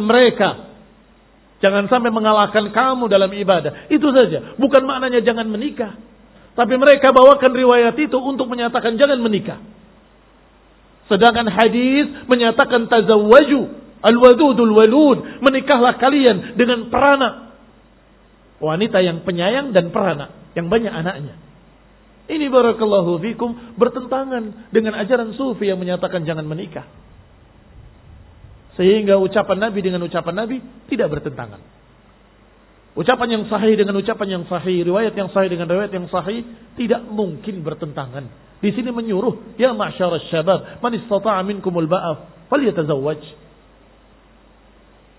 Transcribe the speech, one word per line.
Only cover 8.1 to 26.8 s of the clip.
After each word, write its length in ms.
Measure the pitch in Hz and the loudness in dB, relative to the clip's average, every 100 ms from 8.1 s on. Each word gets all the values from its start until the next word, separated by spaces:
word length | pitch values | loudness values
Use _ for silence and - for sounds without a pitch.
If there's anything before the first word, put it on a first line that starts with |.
| 262 | -2
untuk 240 | 262 269 247 | -4 -6 -6
menyatakan 480 | 240 233 240 233 | -4 -4 -2 -2
jangan 240 | 226 285 262 | 2 2 2
menikah. 400 | 226 196 - 131 - - - _ _ _ _ _ _ _ _ _ _ _ _ | -2 -4 -6 -14 -18 -20 -20 _ _ _ _ _ _ _ _ _ _ _ _
Sedangkan 400 | 196 233 233 226 | 4 4 4 0
hadis 640 | 180 226 240 254 277 294 - - | 2 2 2 2 2 0 -6 0
menyatakan 640 | 247 233 226 262 247 233 | 2 2 2 2 0 2
tazawwaju 680 | 233 214 214 208 254 311 277 185 - - - | 2 4 2 6 6 6 0 -2 -10 -20 -2
al-wadudul 720 | 208 240 247 240 294 240 233 | 2 6 6 8 4 4 4
walud, 440 | 214 220 269 294 180 - - | 6 6 6 4 4 -4 -2
menikahlah 560 | 262 269 269 269 247 - | 0 0 2 4 2 2
kalian 560 | 262 285 247 185 - - | 0 4 2 2 -4 0
dengan 320 | 240 240 233 | 0 0 -4
peranak. 640 | 240 285 277 240 - - - _ _ _ _ _ _ _ _ _ _ | 2 2 2 0 -6 -18 -20 _ _ _ _ _ _ _ _ _ _
Wanita 400 | 156 165 226 190 | -4 -2 0 2
yang 240 | 180 165 | 0 -2
penyayang 480 | 175 170 185 262 277 | -6 -2 -2 -2 0
dan 240 | 185 170 | 0 0
peranak, 400 | 214 196 143 147 - - 165 | -2 -2 -4 -10 -18 -12 -10
yang 80 | 170 | -2
banyak 240 | 233 214 | -2 -2
anaknya. 480 | 160 165 143 143 - - _ _ _ _ _ _ _ - | -6 -8 -8 -14 -16 -20 _ _ _ _ _ _ _ -10
Ini 240 | 320 285 | -6 0
barakallahu 720 | 254 233 220 214 202 175 170 | 2 2 0 0 0 0 -2
fikum 560 | 220 220 233 233 - - | -6 -6 -8 -8 -14 -2
bertentangan 960 | 240 254 247 262 269 247 214 - - | -2 -2 -6 -6 -6 -8 -10 -14 -4
dengan 240 | 214 220 214 | -2 -2 -6
ajaran 320 | 208 247 220 240 | -2 -2 -2 -6
sufi 320 | 269 190 202 | -6 -4 -4
yang 80 | 185 | -4
menyatakan 480 | 180 180 180 180 160 | -6 -6 -6 -6 -6
jangan 160 | 156 | -8
menikah. 480 | 156 156 190 - | -8 -10 -12 -16